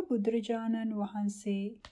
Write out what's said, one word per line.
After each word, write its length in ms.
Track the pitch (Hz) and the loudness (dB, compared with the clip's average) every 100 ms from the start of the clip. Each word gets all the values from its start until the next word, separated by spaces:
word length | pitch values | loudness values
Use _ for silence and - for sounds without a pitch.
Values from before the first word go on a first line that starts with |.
බුදුරජාණන් 880 | 359 240 208 233 214 226 226 226 226 | 2 2 4 2 2 0 2 0 0
වහන්සේ 720 | 214 202 208 208 202 208 196 202 240 - | -2 -2 0 -2 -2 -2 0 -2 -6 -16